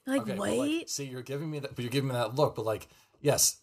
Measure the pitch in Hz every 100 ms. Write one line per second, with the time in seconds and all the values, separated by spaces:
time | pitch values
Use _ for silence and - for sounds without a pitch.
0 | - 269 220 196 202 233 285 320 - -
1 | 139 127 120 143 160 151 127 - 120 135
2 | 135 123 113 127 147 - 110 104 - -
3 | _ _ 143 127 - -